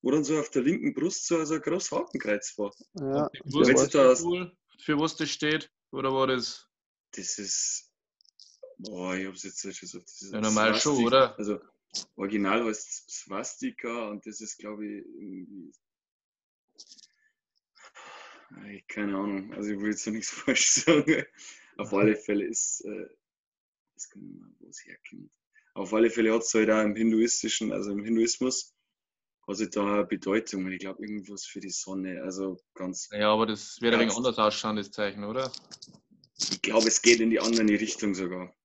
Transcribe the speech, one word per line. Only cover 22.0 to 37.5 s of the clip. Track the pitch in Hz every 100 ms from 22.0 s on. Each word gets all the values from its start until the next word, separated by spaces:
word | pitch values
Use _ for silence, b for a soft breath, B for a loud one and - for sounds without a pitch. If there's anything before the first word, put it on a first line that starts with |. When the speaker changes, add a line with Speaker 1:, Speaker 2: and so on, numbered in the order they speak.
| 107 107
Speaker 1:
Fälle | - 101
ist, | 98 - - -
äh, | - 104 92 _ _ _ _ _ _ _ _
das | _ -
kann | 50
man | 50 50
mal, | 50 50
wo | 50
es | 50
herkommt. | - 50 - 50 50 _ _ b b
Auf | - 95
alle | 107 113
Fälle | 113 110
hat's | 113 113
halt | 113 110
auch | 110
im | 107 104
hinduistischen, | 113 110 117 - 113 107 110
also | 101 101
im | 101
Hinduismus, | 104 113 117 - 127 131 - _ _ _ _ _ _ _ -
hat | 98
halt | 107 -
da | 101
eine | 104 101
Bedeutung | 95 - 104 113 98 92
und |
ich | 92
glaub | 95 95
irgendwas | 104 104 95 101 -
für | 101
die | 95
Sonne, | - - 95 92 90
also | 92 95 95 92 _
ganz | - 92 92 -
Speaker 3:
Ja, | 104 107
aber | 107 110
das | 107 - -
wird | 120
ein | 117
wenig | 113
Speaker 1:
ganz | 101
Speaker 3:
anders | 127 113
ausschauen, | 107 104 110 107
das | 101
Zeichen, | - 104 98
oder? | 104 117 131 - - - - - _ _ _ _ -
Speaker 1:
Ich | 95
glaub, | - 110
es | 110 -
geht | 117 120
in | 113
die | 110
andere | 110